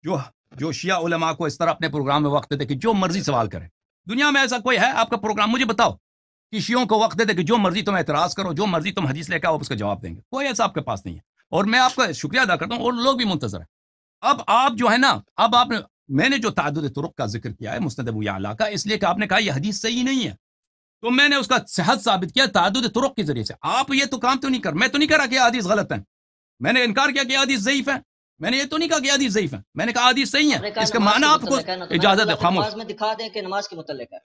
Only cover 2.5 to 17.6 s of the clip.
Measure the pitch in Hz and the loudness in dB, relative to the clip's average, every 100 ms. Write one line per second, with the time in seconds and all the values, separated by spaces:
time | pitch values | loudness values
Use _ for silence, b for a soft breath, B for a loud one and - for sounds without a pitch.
2.5 | 139 135 135 226 208 185 185 151 127 104 | -6 -4 -2 0 2 0 0 0 0 -2
3.5 | 87 85 _ _ _ - 240 294 277 262 | -6 -14 _ _ _ -8 0 2 2 2
4.5 | 240 226 226 240 262 226 233 214 208 214 | 0 0 2 2 2 0 -2 -4 0 0
5.5 | 240 247 220 208 - _ _ _ _ _ | 2 0 2 2 0 _ _ _ _ _
6.5 | 220 175 247 240 214 220 170 220 180 160 | -8 0 0 2 2 2 2 0 0 2
7.5 | 226 196 185 202 190 151 147 170 185 190 | 2 2 0 0 0 0 0 0 -2 -4
8.5 | 151 208 170 175 196 147 139 160 170 170 | -2 0 0 -2 -2 -2 -4 -4 -2 0
9.5 | 151 139 113 104 101 87 90 _ 262 277 | -2 -2 -4 -2 -4 -8 -12 _ -4 -4
10.5 | 214 202 165 127 101 95 82 _ _ _ | 0 -2 -2 -6 -8 -8 -14 _ _ _
11.5 | 165 208 240 254 262 220 135 143 254 240 | -2 2 4 4 2 -2 -2 -4 0 0
12.5 | 170 170 240 247 240 254 262 220 165 113 | 0 -2 -2 -2 0 0 2 0 -2 -4
13.5 | 90 80 _ _ _ _ _ 240 277 - | -8 -14 _ _ _ _ _ 0 0 2
14.5 | 220 269 226 240 233 269 123 - - 220 | 4 4 2 2 4 4 2 -4 0 4
15.5 | 240 254 220 - _ - 139 254 277 220 | 4 2 -2 -6 _ -4 0 2 0 0
16.5 | - 147 143 143 127 151 - 113 110 117 | -2 -2 -2 -6 -6 -8 -6 -6 -6 -10
17.5 | 104 | -10